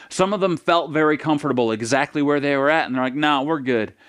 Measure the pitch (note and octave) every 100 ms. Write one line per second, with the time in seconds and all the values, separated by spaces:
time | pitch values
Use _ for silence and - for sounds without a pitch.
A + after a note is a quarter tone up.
0 | - - F#3+ G#3 F#3+ E3 - E3+ D3+ D3+
1 | D#3 D3+ D3+ D3 D3 B2 A2+ A2 A#2 C3+
2 | D3 D3+ C#3+ D3 C#3+ C#3 C#3 D#3+ B2+ B2+
3 | B2+ C3+ D3+ C#3+ C#3+ D#3+ C3 A#2+ G2 -